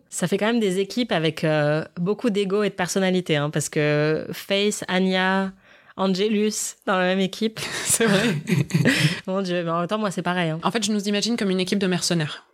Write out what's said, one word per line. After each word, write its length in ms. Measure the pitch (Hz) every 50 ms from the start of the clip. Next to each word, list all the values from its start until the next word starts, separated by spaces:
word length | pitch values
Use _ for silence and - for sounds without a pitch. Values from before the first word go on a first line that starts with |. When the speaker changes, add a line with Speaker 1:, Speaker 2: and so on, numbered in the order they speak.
| - _
Speaker 1:
ça 180 | - - 185
fait 120 | 160 247 220
quand 80 | 202
même 120 | 226 240 240
des 180 | 214 190 180 190
équipes 340 | 196 190 - 247 240 -
avec, 320 | 214 165 160 160 156 - 175
euh, 400 | 156 151 151 147 147 151 156 165 - _ 175
beaucoup 300 | 175 196 208 - - 240
d'ego 320 | 190 202 202 185 196 208
et 80 | 208 190
de 40 | 196
personnalité, 640 | - 180 170 - 202 190 185 180 180 175 - 156
hein, 140 | 147 143 151
parce 180 | - 156 147 -
que 580 | - 156 147 151 147 147 151 156 156 - - -
Faith, 500 | 165 - - - 196 196 208 208 208 - - -
Anya, 640 | 180 185 190 190 185 185 185 185 190 190 190 196 190 - _ - - - - - - -
Angelus 800 | 190 196 185 180 208 220 214 202 214 214 208 - - - - - _
dans 100 | 226 196
la 80 | 185 180
même 160 | 185 190 196
équipe. 400 | 190 185 - - 214 208 - - - -
Speaker 2:
<laughs> 120 | - - -
C'est 220 | - - - 233
vrai. 280 | 214 202 190 226 233 170 147 - - 175 135 - - -
Speaker 1:
<laughs> 500 | - - 247 277 - 160 151 180 - -
Mon 160 | 190 185 196
Dieu, 200 | 196 180 175 180 170
mais 60 | 165
en 100 | 165 170
même 60 | 175 170
temps, 100 | 208 214
moi, 120 | 214 202
c'est 120 | - 185
pareil, 260 | 170 175 180 180 170 160
hein. 120 | 156 165
Speaker 2:
En 80 | - -
fait, 120 | - 233
je 80 | 202 208
nous 100 | 214 208 190
imagine 300 | 208 202 202 196 220 240
comme 140 | 233 220 190
une 100 | 185 185
équipe 180 | 185 185 202 202
de 80 | 202
mercenaires. 580 | 185 180 165 - - 175 165 151 147 - - - _